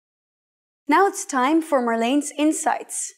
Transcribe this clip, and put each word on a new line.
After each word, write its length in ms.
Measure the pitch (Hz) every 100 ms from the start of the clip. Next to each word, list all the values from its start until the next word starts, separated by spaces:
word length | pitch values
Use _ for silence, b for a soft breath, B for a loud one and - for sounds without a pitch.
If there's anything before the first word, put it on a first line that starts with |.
| _ _ _ _ _ _ _ _ -
Now 200 | 302 392
it's 200 | 392 -
time 360 | 269 254 320
for 200 | 320 277
Marlene's 500 | 240 226 233 285 285 -
insights. 760 | 302 302 - - - - -